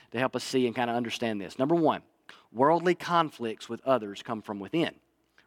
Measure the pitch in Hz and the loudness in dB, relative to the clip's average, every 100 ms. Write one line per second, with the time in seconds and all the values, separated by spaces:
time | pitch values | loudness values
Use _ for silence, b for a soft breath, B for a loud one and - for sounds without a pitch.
0 | b 117 131 123 - 131 123 120 120 120 | b -2 0 -2 0 2 2 2 -2 -2
1 | 117 - 117 104 90 - 135 170 151 101 | -4 -4 -4 -4 -8 -4 0 4 2 0
2 | - _ - B B 107 139 165 175 175 | -8 _ -20 B B 2 4 4 2 0
3 | - 170 156 - 117 104 - 117 131 127 | 2 2 0 -4 -8 -8 -10 -6 2 2
4 | 104 98 - 110 107 101 95 170 139 - | 0 -10 -8 -8 -6 -8 -4 -2 -2 -4
5 | _ _ _ b | _ _ _ b